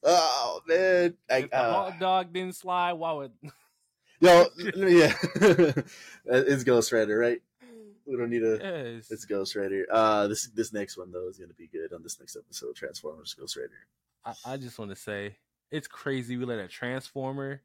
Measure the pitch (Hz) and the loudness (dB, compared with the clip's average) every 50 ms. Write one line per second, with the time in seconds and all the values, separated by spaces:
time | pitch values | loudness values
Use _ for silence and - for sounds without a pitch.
0 | - 143 170 175 160 156 127 139 123 120 82 90 - - 165 175 185 185 185 180 | 4 4 4 4 4 2 0 -2 -2 -4 -6 -8 -2 0 0 2 4 4 4 4
1 | 175 175 175 _ _ _ 127 131 131 - - 131 123 117 113 - 196 185 185 165 | 2 2 -2 _ _ _ 0 0 0 0 -2 0 0 2 0 0 -2 -4 -6 -4
2 | 185 185 185 185 185 175 170 185 185 185 180 - - 185 180 180 175 175 175 160 | -2 0 0 0 -2 -4 -8 -8 -8 -8 -10 -12 -8 -4 -2 -2 -2 -2 -4 -4
3 | 165 165 160 147 139 131 113 _ - 151 - _ _ _ _ _ _ _ _ _ | -6 -6 -6 -6 -8 -12 -16 _ -20 -20 -20 _ _ _ _ _ _ _ _ _
4 | _ _ _ _ 160 180 175 170 175 170 - - 175 214 - 185 196 185 175 175 | _ _ _ _ 8 10 10 10 8 6 2 -8 -8 -8 -4 -2 2 6 8 8
5 | 160 143 - - - 170 - - 190 208 165 139 175 151 135 147 - - - - | 8 6 4 0 -4 -6 0 4 6 6 6 6 4 4 2 -2 -4 -6 -12 -20
6 | - - - - _ - 123 127 131 131 139 135 123 127 123 117 110 - 123 113 | -20 -20 -20 -18 _ 2 2 2 4 4 0 0 2 4 4 4 4 2 2 0
7 | 110 104 104 110 120 120 120 120 _ _ _ _ _ 247 240 226 220 208 202 _ | 2 2 2 0 2 0 0 -2 _ _ _ _ _ -20 -20 -20 -20 -20 -20 _
8 | _ 147 135 120 120 117 117 117 110 113 110 110 175 196 180 160 135 117 117 117 | _ -8 -6 -4 -4 -2 -2 0 0 0 0 -2 -4 -6 -8 -8 -8 -10 -12 -14
9 | 107 - 110 104 - - 107 98 95 95 - 104 98 95 98 98 92 - - 113 | -12 -12 -14 -14 -8 -6 -4 -4 -4 -4 -4 -6 -4 -4 -2 -4 -4 0 2 2
10 | 110 110 107 104 104 101 107 107 - 120 110 107 113 104 107 107 101 95 - 95 | 4 4 4 2 2 0 -2 -4 -6 -8 _ -6 -6 -4 -4 -8 -8 -8 -10 -16
11 | 90 90 87 90 90 90 95 - 90 85 82 _ 85 80 - 80 80 80 87 85 | -16 -12 -10 -10 -10 -10 -12 -14 -20 -20 -20 _ -20 -14 -12 -12 -10 -10 -12 -16
12 | 82 85 - _ 69 - - - - _ - - - 62 64 - - 67 - - | -16 -16 -18 _ -18 -20 -20 -20 -20 _ -18 -14 -12 -12 -12 -10 -12 -12 -12 -12
13 | - 76 78 78 76 - - - 67 - - 71 64 60 _ 53 52 _ _ _ | -14 -14 -14 -14 -16 -16 -16 -14 -12 -14 -12 -12 -12 -14 _ -20 _ _ _ _
14 | _ _ _ _ _ 117 113 - - 120 131 139 131 123 - - 110 101 98 - | _ _ _ _ _ -16 -16 -14 -12 -12 -12 -10 -12 -14 -14 -14 -14 -14 -14 -14
15 | - - 107 101 101 101 104 _ _ _ _ _ _ _ - 156 147 - - - | -12 -10 -10 -8 -10 -10 -12 _ _ _ _ _ _ _ -12 -10 -10 -12 -20 -12
16 | - 143 139 131 123 117 123 123 127 123 120 110 98 90 - - - 123 127 131 | -8 -6 -6 -6 -6 -6 -8 -8 -6 -6 -6 -8 -8 -12 -12 -10 -8 -8 -8 -8
17 | 131 - _ 139 131 131 135 139 139 139 139 139 _ | -10 -12 _ -10 -8 -8 -8 -8 -10 -10 -12 -14 _